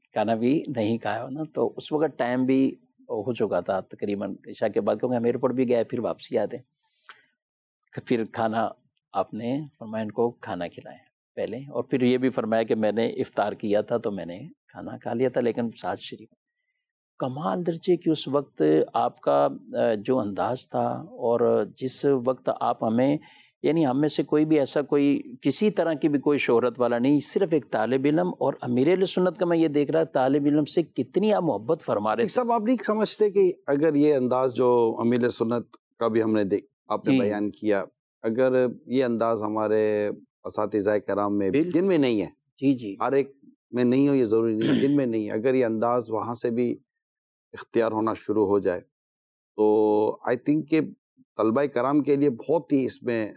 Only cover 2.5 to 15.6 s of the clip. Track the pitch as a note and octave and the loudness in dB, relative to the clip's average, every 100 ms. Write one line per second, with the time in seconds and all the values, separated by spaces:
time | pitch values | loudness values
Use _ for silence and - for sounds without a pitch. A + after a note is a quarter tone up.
2.5 | C3+ C3+ - _ _ - A#2 G#2 A#2 G#2+ | 2 2 -2 _ _ -10 -6 -4 -2 0
3.5 | F#2+ F2 F#2+ F#2 - G#2 G2+ G2 - - | 0 -2 -4 -4 -8 -6 -6 -6 -10 -14
4.5 | G#2 A2+ G#2+ G#2 G#2+ B2+ B2 A#2 B2 B2+ | -6 -4 -2 -2 -2 -2 0 0 0 -2
5.5 | B2 B2 A#2+ A2 A#2 G2+ E2 - A#2+ G2+ | 0 0 0 0 -4 -4 -6 -4 -4 -4
6.5 | A#2 - _ _ _ - - _ _ _ | -6 -16 _ _ _ -20 -20 _ _ _
7.5 | _ _ _ _ - - B2 A2 - A2+ | _ _ _ _ -12 -4 -2 -2 -2 -2
8.5 | A2 A2 - _ _ _ G2 F#2 G#2+ A#2 | 0 -4 -6 _ _ _ -6 -6 -6 -6
9.5 | C#3 D3+ - A2 A2 G#2+ G2+ A#2 A#2 - | -6 -8 -14 -10 -8 -6 -2 -2 -2 -10
10.5 | F2+ E2+ - - - _ _ _ - F#2+ | -8 -10 -12 -20 -20 _ _ _ -8 -8
11.5 | A2+ C#3 B2+ C3 C3+ B2 B2+ C3 A#2+ A2+ | -8 -10 -8 -4 0 2 2 0 -2 0
12.5 | A2+ A2+ A2 G#2+ G#2 A2+ - A2+ - G#2 | 0 0 0 0 0 -2 -2 -6 -2 -2
13.5 | G2+ G#2+ G2+ G#2 A#2+ A2+ G2+ E2+ F2+ C#3+ | -2 0 0 0 -2 -4 -6 -8 -12 -16
14.5 | - _ - G2+ A#2 A#2 A#2+ C3 B2+ A#2+ | -20 _ -16 -14 -12 -8 -2 -2 0 -2
15.5 | A2 | -2